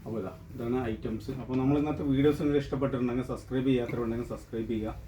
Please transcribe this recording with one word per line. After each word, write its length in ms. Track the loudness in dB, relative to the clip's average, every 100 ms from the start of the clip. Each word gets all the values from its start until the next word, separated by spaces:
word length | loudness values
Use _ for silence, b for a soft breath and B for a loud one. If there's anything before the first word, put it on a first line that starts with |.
അപ്പോൾ 140 | -6 -4
ഇതാ, 120 | -6 -8 -14 -8
ഇതാണ് 220 | -2 0 0
ഐറ്റംസ്. 400 | -4 -4 -6 -6 -8
അപ്പോൾ 140 | -2 0
നമ്മൾ 140 | 4 4
ഇന്നത്തെ 220 | 4 0 2
വീഡിയോസ് 280 | 6 6 4
നിങ്ങൾക്ക് 200 | 4 2 2
ഇഷ്ടപ്പെട്ടിട്ടുണ്ടെങ്കിൽ, 600 | 0 0 0 0 -2 -2
സബ്സ്ക്രൈബ് 360 | -6 -2 0 4
ചെയ്യാത്തവരുണ്ടെങ്കിൽ 580 | 4 2 0 0 -2 -4
സബ്സ്ക്രൈബ് 360 | -8 -6 -6 -2
ചെയ്യുക 200 | -2 -2 -6